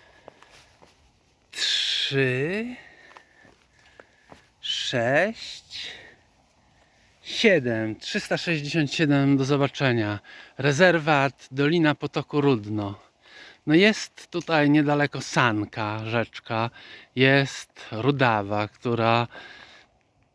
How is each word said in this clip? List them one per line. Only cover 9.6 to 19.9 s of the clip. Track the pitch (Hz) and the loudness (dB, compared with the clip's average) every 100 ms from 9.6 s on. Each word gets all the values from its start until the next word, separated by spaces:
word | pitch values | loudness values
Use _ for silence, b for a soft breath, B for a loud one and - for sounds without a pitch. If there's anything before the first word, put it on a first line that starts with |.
| 139 - 139 117 104 101 B B B B | 0 0 0 0 -2 -4 B B B B
Rezerwat | 139 139 185 165 151 143 139 - - | -2 4 4 4 2 2 0 -4 -12
Dolina | 131 143 170 156 143 | -2 2 4 2 0
Potoku | 147 156 143 147 | -4 -6 -4 0
Rudno. | 139 120 104 104 101 101 _ _ B B B B - | 2 0 -2 -6 -6 -10 _ _ B B B B 2
No, | |
jest | 160 208 208 - - - | 4 4 2 -8 -16 -12
tutaj | 175 165 160 147 | -10 0 2 4
niedaleko | 151 147 147 143 139 | 4 4 0 0 -4
Sanka, | - 156 123 107 104 - 107 110 110 | -4 0 2 0 -6 -6 -8 -6 -4
rzeczka, | 117 107 - - 113 117 B B B B - | -4 -4 -8 -6 -4 -4 B B B B 2
jest | 131 139 139 - - - - | 4 4 2 -6 -16 -20 -12
Rudawa, | 110 127 143 127 107 101 104 107 | -4 -2 2 2 2 -2 -4 -4
która | _ 127 117 113 117 120 B B B B B B | _ -4 0 2 2 0 B B B B B B